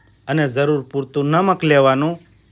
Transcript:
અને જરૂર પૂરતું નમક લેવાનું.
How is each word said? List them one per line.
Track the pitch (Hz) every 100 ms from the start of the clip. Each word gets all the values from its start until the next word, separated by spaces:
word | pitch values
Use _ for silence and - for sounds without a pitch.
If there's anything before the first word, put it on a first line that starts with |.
| _ _ -
અને | 151 143
જરૂર | 123 147 147
પૂરતું | 127 139 127 147 143
નમક | 160 190 180
લેવાનું. | 160 143 135 131 151 170 _ _ _